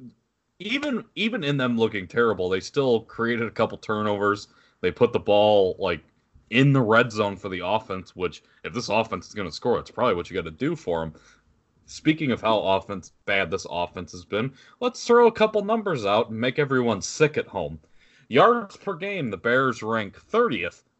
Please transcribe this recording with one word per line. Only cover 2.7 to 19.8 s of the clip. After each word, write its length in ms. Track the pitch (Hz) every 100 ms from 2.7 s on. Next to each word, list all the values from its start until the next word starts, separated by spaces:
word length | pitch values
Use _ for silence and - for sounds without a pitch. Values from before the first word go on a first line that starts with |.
| 143 131 113
created 440 | - - 117 117 110
a 40 |
couple 260 | - 110 98
turnovers. 680 | - 107 107 101 101 101 - _ _ -
They 100 | 90
put 200 | - 117
the 60 | 101
ball, 560 | 101 104 107 104 92 -
like, 220 | 95 82 _ _ _ _ -
in 220 | 117 139
the 80 | 135
red 300 | 107 113 123
zone 240 | 107 101 95
for 140 | 101
the 160 | 90 87
offense, 500 | 110 - 92 - 87
which 260 | 87 - _ _
if 100 | -
this 140 | 107 95
offense 380 | 107 113 92 -
is 60 |
gonna 180 | 107 90
score, 280 | - 123 92
it's 120 | -
probably 220 | - 123 87
what 140 | 85
you 60 | 90
gotta 160 | 82
do 240 | 78 143 165
for 260 | 92 82
'em. 120 | 80 78 _ _ _ _ _ _ -
Speaking 440 | - 156 156 143
of 100 | 104
how 180 | 107 107
offense, 520 | 92 95 - 95 - _ -
bad 260 | 98 87
this 160 | 92 -
offense 420 | 87 87 92 82
has 140 | 90 -
been, 280 | 101 135 - - -
let's 260 | 247 - -
throw 220 | 240 233
a 40 |
couple 320 | 226 220 214
numbers 420 | 202 233 202 135 98
out 240 | 107 113
and 100 | 113
make 180 | 127 151
everyone 440 | 139 127 120 101
sick 360 | - - 147 117
at 100 | -
home. 320 | 98 73 80 _ _ _ _ -
Yards 480 | 123 214 240 196 -
per 180 | 196 160
game, 340 | 196 190 120
the 80 | 92
Bears 460 | 117 127 131 113